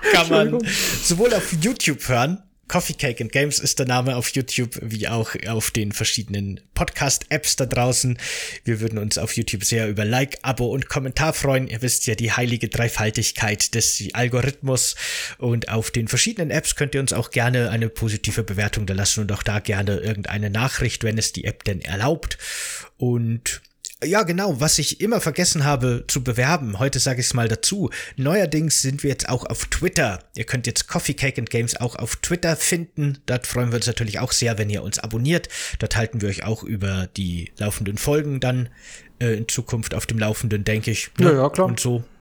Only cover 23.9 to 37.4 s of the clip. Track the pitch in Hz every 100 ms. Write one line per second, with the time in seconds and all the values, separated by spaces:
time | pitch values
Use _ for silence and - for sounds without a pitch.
23.9 | - 147 202 180 170 202 131 156 - 147
24.9 | - 202 226 165 143 175 160 143 139 127
25.9 | 120 - - 123 117 127 175 120 98 135
26.9 | 135 135 123 123 127 113 110 - 202 156
27.9 | - - - 135 202 175 151 160 - 135
28.9 | 139 143 131 - 123 - - - - 180
29.9 | - 127 92 - - 110 127 120 - -
30.9 | - - - 139 127 113 120 117 - 123
31.9 | - 120 - - 180 165 160 - 175 170
32.9 | - 143 139 - 123 - 123 123 117 123
33.9 | 113 110 104 127 - 117 104 104 104 98
34.9 | - 113 117 131 170 - - - - 110
35.9 | 117 117 117 104 98 98 110 - 104 98
36.9 | 95 92 - 92 87